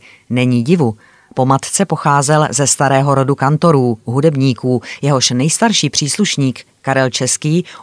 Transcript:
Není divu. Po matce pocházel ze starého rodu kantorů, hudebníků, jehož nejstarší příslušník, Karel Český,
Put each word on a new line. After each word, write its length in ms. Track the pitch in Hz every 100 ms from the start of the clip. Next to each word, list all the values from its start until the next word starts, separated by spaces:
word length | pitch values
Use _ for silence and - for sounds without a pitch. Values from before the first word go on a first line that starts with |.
| - - -
Není 320 | 123 127 120
divu. 340 | 117 180 123 107 _ _ _
Po 120 | - 131
matce 380 | 135 - -
pocházel 640 | 151 156 160 143 143 151 156
ze 160 | - 139
starého 480 | - 139 135 143
rodu 200 | 139 135
kantorů, 640 | 139 135 151 175 147 123 110
hudebníků, 800 | - 127 156 143 135 123 127 123 - -
jehož 280 | 143 139 -
nejstarší 600 | 123 151 - 226 214 147
příslušník, 760 | - 143 - 208 - 135 120 - _
Karel 280 | - 135 131
Český, 540 | - 170 - 156 165 175 -